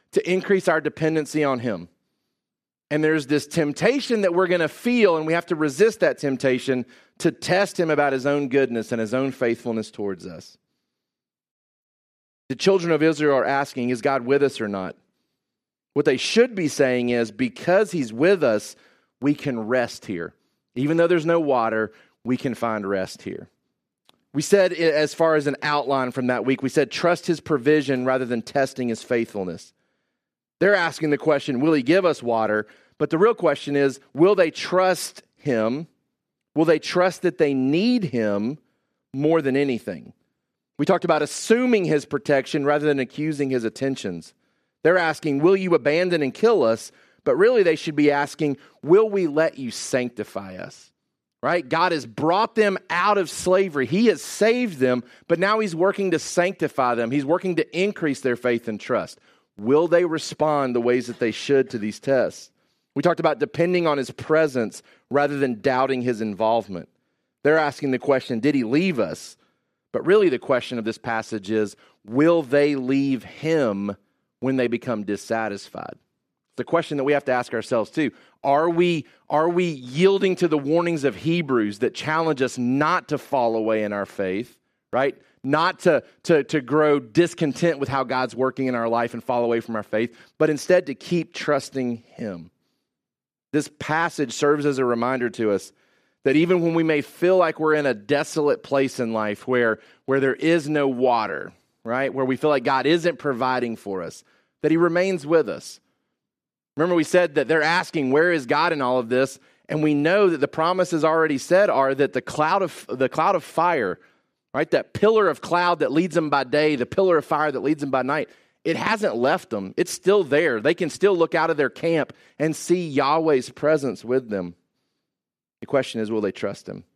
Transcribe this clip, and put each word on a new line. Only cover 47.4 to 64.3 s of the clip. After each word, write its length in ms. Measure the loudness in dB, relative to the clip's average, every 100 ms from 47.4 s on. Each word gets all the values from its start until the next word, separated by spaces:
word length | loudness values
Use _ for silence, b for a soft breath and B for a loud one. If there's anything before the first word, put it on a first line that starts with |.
| 4 4
they 140 | 4 2
should 200 | -2 2
be 140 | 2
asking, 480 | 2 -2 -2 -4 -4 b b
"Will 260 | 4 4 4
we 180 | 0 0
let 320 | 0 0 -2
you 120 | -12
sanctify 840 | -10 -4 -2 -2 -8 -10 -10 -12 -14
us?" 360 | -16 -18 _ _ _ _ _ -6
Right? 240 | -2 -2 0
God 260 | 0 2
has 120 | 0
brought 500 | -6 -2 2 2 2
them 220 | 2 2 0 -4
out 260 | 0 2 2
of 140 | 0
slavery. 560 | -2 2 2 2 -2 0
He 220 | 2 2
has 120 | 2
saved 580 | -2 0 2 2 -2 0
them, 260 | 0 0 -4 B -4
but 120 | 0
now 200 | 0 0
he's 160 | -2
working 360 | 0 0 0 -2
to 80 | -2
sanctify 800 | -2 0 0 0 -4 0 0 0
them. 140 | -2
He's 140 | -2
working 320 | 0 -2 0 -2
to 220 | -2 -2
increase 420 | -2 -2 -4 -2
their 160 | -2 0
faith 320 | 0 -2 -4
and 100 | -8
trust. 400 | -4 -4 -4 -12 b b b -6
Will 300 | 2 2 4
they 160 | 2
respond 720 | 2 -4 -6 -2 0 0 0
the 60 | 0
ways 260 | 0 0 -2
that 120 | -4
they 120 | -4
should 400 | -4 0 2 2
to 80 | -4
these 220 | -6 -6
tests? 500 | -2 0 0 -4 -20 _ _ _ _
We 80 | -2
talked 180 | 0 2
about 180 | 0 0
depending 480 | -4 -2 0 0 0
on 120 | -2
his 120 | -4
presence 720 | -8 0